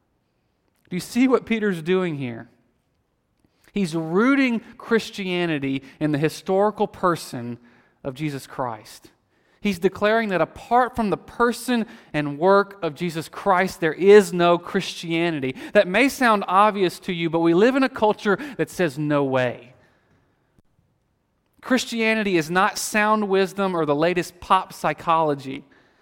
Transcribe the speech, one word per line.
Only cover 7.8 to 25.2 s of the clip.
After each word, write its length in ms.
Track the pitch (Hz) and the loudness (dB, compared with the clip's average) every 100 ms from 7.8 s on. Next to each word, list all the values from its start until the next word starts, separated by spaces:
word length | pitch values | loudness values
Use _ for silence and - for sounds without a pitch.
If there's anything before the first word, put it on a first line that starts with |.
| _ _ | _ _
of 100 | 139 | -12
Jesus 340 | 131 156 139 - | -8 -8 -8 -12
Christ. 640 | - 123 110 107 - - _ _ _ _ _ | -8 -8 -8 -16 -20 -20 _ _ _ _ _
He's 200 | 208 175 | -4 -2
declaring 500 | 185 - 208 226 220 | -2 0 0 2 0
that 100 | 180 | -2
apart 560 | 160 - - 240 240 233 | -2 -6 0 2 2 -2
from 140 | 214 | -2
the 80 | 160 | -2
person 680 | - - 240 233 - 240 214 - - | -6 -2 -2 0 -2 -2 -2 -10 -8
and 240 | 151 147 143 | -4 -4 0
work 440 | 185 196 196 - | 4 4 2 -6
of 100 | 165 | -8
Jesus 340 | 139 175 160 - | -4 -6 -6 -10
Christ, 540 | - 202 180 190 - | -6 0 2 0 -2
there 100 | 160 | -4
is 400 | 151 190 208 180 | 2 8 8 8
no 280 | 175 175 175 | 2 2 2
Christianity. 960 | 175 - - - 165 165 170 156 131 131 302 | 0 -4 -4 -10 -4 -2 0 -2 -6 -8 2
That 140 | 208 180 | 2 4
may 200 | 196 269 | 2 0
sound 380 | - 240 208 190 | 2 2 2 2
obvious 520 | 185 214 202 180 - | 4 4 2 -2 -2
to 100 | - | -8
you, 200 | 170 165 | -4 -2
but 80 | 165 | 2
we 160 | 165 170 | 2 4
live 200 | 233 269 | 4 2
in 60 | |
a 80 | 262 | -2
culture 480 | - 214 202 208 185 294 - | 0 0 0 0 -2 -4 -8
that 120 | 156 | -6
says, 300 | - 175 131 | -2 -4 -2
"No 240 | 151 147 | -2 0
way." 500 | 139 131 123 113 120 _ _ _ _ _ _ _ _ _ _ _ _ _ _ _ _ _ _ _ | 0 0 -2 -4 -16 _ _ _ _ _ _ _ _ _ _ _ _ _ _ _ _ _ _ _
Christianity 800 | - 254 - 233 220 220 208 175 | -2 -2 -2 -2 -2 0 0 0
is 140 | 151 | 0
not 260 | 180 202 185 | 0 0 -2
sound 500 | - 214 214 214 208 | -4 0 2 2 2
wisdom 480 | 190 190 190 196 175 | 0 0 -2 -2 0
or 80 | |
the 120 | 151 147 | 0 2
latest 440 | 170 180 160 - | 2 0 -4 -12
pop 320 | - 190 180 | 0 0 0
psychology. 920 | - 170 151 - 160 | -6 -4 -4 0 0